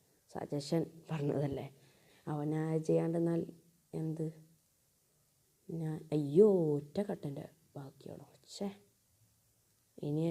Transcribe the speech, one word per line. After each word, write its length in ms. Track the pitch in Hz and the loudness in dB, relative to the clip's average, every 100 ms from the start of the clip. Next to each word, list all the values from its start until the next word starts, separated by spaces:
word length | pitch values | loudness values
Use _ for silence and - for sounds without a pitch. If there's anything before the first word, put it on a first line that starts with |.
| _ _ _ | _ _ _
സജഷൻ 480 | - - 147 - 165 165 - - | -10 -6 -6 0 0 0 -8 -6
പറഞ്ഞതല്ലേ. 560 | 156 143 143 143 131 139 - - - - - - | -2 0 0 0 -4 -8 -14 -20 -20 -20 -14 -8
അവൻ 200 | 151 151 156 | -4 -2 0
ഞാൻ 100 | 160 | 0
അത് 100 | 160 160 | 0 2
ചെയ്യാണ്ടെന്നാൽ 520 | 165 165 170 170 165 170 - _ _ _ 165 | 2 2 0 2 0 -2 -10 _ _ _ -6
എന്ത്? 260 | 160 156 160 - - _ _ _ _ _ _ _ _ _ _ _ - 165 | -4 -4 -6 -8 -20 _ _ _ _ _ _ _ _ _ _ _ -10 -6
ഞാൻ, 160 | 156 156 156 151 | -4 -4 -2 -2
അയ്യോ, 320 | 143 156 214 185 156 | 4 8 8 8 4
ഒറ്റ 240 | 147 147 196 202 | 0 -2 -4 -4
കട്ടൻ്റെ 380 | 170 147 139 - _ _ 143 | -4 -6 -8 -12 _ _ -14
ബാക്കിയാണോ? 500 | 135 - - - - - - - | -14 -16 -16 -14 -18 -20 -16 -8
ഛേ, 120 | 202 202 _ _ _ _ _ _ _ _ _ _ _ - 147 | -8 -8 _ _ _ _ _ _ _ _ _ _ _ -8 -2
ഇനി 140 | 151 165 | 0 0